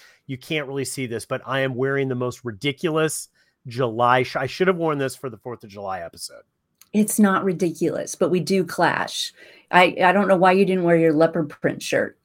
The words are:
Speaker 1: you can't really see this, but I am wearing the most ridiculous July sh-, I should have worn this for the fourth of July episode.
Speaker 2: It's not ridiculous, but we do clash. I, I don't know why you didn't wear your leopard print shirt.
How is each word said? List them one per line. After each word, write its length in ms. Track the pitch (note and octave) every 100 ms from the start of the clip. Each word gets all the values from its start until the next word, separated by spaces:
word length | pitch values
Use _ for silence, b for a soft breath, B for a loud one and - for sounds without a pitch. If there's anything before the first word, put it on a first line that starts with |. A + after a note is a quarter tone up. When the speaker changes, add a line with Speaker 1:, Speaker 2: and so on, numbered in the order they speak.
| b b -
Speaker 1:
you 100 | B2+
can't 320 | - D#3 C3+
really 160 | C#3
see 220 | C3 - B2
this, 180 | A2+
but 160 | - B2+ A#2
I 140 | C3+
am 140 | C3+
wearing 340 | A#2+ C3+ C#3 C3
the 60 |
most 300 | B2 B2 -
ridiculous 840 | A#2+ G2+ C#3+ C3+ E3 D#3 D#3 - - _ _ _ C3
July 540 | A#2 B2 A2 A#2+ B2+
sh-, 140 | B2+ D3
I 100 | C3+
should 220 | - F#3
have 80 | F3
worn 220 | D#3+ D3
this 180 | C3+ -
for 140 | C3+
the 80 | A2
fourth 260 | B2+ A2+
of 60 | G#2+
July 300 | G2+ G2 F#2
episode. 420 | E2 - - - _ _ _ _ _
Speaker 2:
It's 260 | G#3+ G#3+ -
not 240 | G3+ F#3
ridiculous, 720 | F#3+ E3+ F3 E3 E3+ - -
but 160 | - E3+
we 100 | F#3
do 220 | D3+ F#3+
clash. 680 | F3 - D#3+ - - - - b b b b
I, 260 | F3+ F3+ -
I 80 | F3+
don't 160 | F#3+ G3
know 80 | F#3
why 160 | F#3
you 140 | F#3+ F#3
didn't 180 | F#3
wear 120 | E3+ E3+
your 180 | E3
leopard 340 | D3+ E3 E3+ D3
print 340 | - C#3 -
shirt. 360 | - B2+ G#2+ -